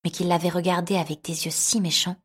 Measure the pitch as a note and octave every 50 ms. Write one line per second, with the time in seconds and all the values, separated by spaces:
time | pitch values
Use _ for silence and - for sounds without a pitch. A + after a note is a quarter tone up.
0 | - E3+ - - F3+ F3 F3 E3+ E3 F3 E3 F3+ E3 F#3 F3+ F3 F3 - G3 F#3
1 | D#3+ D3+ D3+ - - - E3 D#3 - - - - - - - A3+ F#3 E3 D3+ -
2 | - F3+ F#3 - _